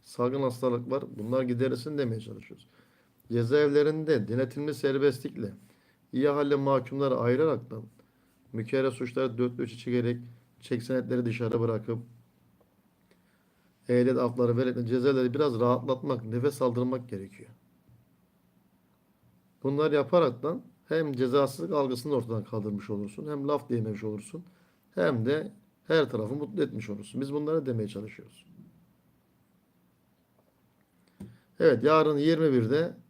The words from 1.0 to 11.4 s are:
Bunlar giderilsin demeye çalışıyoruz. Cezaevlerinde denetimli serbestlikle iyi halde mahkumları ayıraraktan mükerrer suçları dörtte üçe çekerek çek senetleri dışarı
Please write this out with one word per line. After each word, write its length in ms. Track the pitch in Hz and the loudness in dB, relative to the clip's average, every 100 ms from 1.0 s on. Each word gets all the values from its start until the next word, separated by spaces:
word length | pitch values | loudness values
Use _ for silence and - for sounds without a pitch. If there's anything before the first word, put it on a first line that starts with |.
| - 120 | -6 -8
Bunlar 240 | 107 131 | -2 -2
giderilsin 560 | 127 120 127 123 143 147 | 0 0 0 -2 -4 -2
demeye 220 | 127 110 | -2 -2
çalışıyoruz. 480 | 107 107 - - _ _ _ _ _ _ _ | -8 -16 -16 -20 _ _ _ _ _ _ _
Cezaevlerinde 960 | 117 117 147 147 143 147 156 156 139 98 | 0 4 4 6 6 4 2 2 2 2
denetimli 460 | 120 131 143 147 | -2 -2 -2 -6
serbestlikle 800 | 135 143 135 143 127 147 - 196 - - _ _ _ _ | -2 0 4 2 2 -8 -8 -10 -10 -20 _ _ _ _
iyi 160 | 127 143 | 0 2
halde 260 | 143 143 | 2 2
mahkumları 640 | 139 139 135 123 135 139 123 | 2 2 2 0 -2 0 2
ayıraraktan 680 | 117 127 160 120 117 110 107 _ _ _ _ _ _ | 2 4 2 0 -4 -14 -14 _ _ _ _ _ _
mükerrer 380 | 110 110 135 131 | -8 -2 0 0
suçları 480 | 123 123 123 131 113 | -2 -6 -2 -2 0
dörtte 240 | 123 123 | -2 -2
üçe 140 | 120 - | -8 -8
çekerek 440 | - 123 117 123 - - _ _ | -2 0 0 -4 -8 -20 _ _
çek 220 | - 123 | -6 -6
senetleri 420 | 113 131 120 127 | -2 -4 0 -2
dışarı 360 | 120 117 | 0 -2